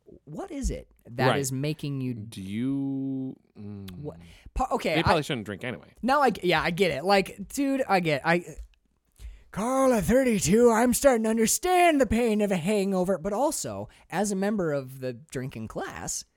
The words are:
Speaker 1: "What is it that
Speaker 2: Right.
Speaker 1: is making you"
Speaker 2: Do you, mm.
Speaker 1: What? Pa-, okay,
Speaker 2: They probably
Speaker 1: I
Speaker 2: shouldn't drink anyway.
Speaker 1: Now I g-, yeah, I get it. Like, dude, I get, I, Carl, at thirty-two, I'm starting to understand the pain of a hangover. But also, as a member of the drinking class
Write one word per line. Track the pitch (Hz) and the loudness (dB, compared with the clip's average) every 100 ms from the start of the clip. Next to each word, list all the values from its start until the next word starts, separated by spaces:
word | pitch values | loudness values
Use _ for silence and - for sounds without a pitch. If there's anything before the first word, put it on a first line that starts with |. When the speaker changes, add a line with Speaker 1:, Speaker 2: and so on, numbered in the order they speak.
| - - | -20 -20
Speaker 1:
"What | - 165 381 | -16 -12 -12
is | 285 220 | -6 -4
it | 82 - _ - | -4 -8 _ -14
that | 120 127 | -2 0
Speaker 2:
Right. | 117 | 2
Speaker 1:
is | 135 | -2
making | 131 147 151 147 139 | -4 -4 -6 -6 -6
you" | 127 | -6
Speaker 2:
Do | 117 110 101 | -8 -10 -10
you, | 95 107 131 139 139 135 135 135 131 - _ - | -8 -4 -2 -2 -4 -4 -6 -6 -8 -12 _ -18
mm. | 104 101 95 90 | -14 -14 -14 -12
Speaker 1:
What? | 147 - - - - | -14 -14 -20 -20 -10
Pa-, | - 254 | -6 -2
okay, | 247 190 160 | -2 0 0
Speaker 2:
They | |
probably | 170 170 | 2 0
Speaker 1:
I | |
Speaker 2:
shouldn't | 139 131 104 | 0 -6 -6
drink | 98 | -8
anyway. | 123 110 - - | -8 -10 -14 -6
Speaker 1:
Now | 226 294 | 0 2
I | 262 | 2
g-, | - | 2
yeah, | 175 160 | 0 0
I | 151 | 0
get | 170 185 | 0 0
it. | 135 | 0
Like, | 175 202 190 - 190 | 2 2 2 -6 -10
dude, | - 277 269 262 | -4 -2 -2 0
I | 190 | 0
get, | 165 139 | 2 0
I, | 160 175 170 147 - _ _ _ _ _ - - - | 2 0 -2 -12 -18 _ _ _ _ _ -20 -20 -12
Carl, | 180 233 262 262 | -6 -2 2 4
at | 233 | 4
thirty-two, | 160 254 254 208 147 220 240 | 4 4 4 2 4 6 6
I'm | 220 247 | 6 4
starting | 226 277 233 | 4 6 6
to | 220 | 4
understand | 226 220 - 359 359 349 294 | 2 2 2 2 6 6 4
the | 247 | 2
pain | 220 240 214 | 2 2 2
of | 202 | 2
a | 185 | 0
hangover. | 160 214 196 185 180 185 | 0 0 0 0 0 -2
But | 180 | -2
also, | 208 294 - 127 98 107 - _ | -2 0 -2 -6 -8 -10 -16 _
as | 160 202 | -4 -2
a | 196 | 0
member | 196 214 165 | -2 0 0
of | 143 131 131 | -2 -6 -8
the | 127 | -8
drinking | 120 - 135 131 117 110 | -8 -10 -8 -8 -8 -10
class | - 381 80 98 - - | -8 -8 -8 -8 -8 -10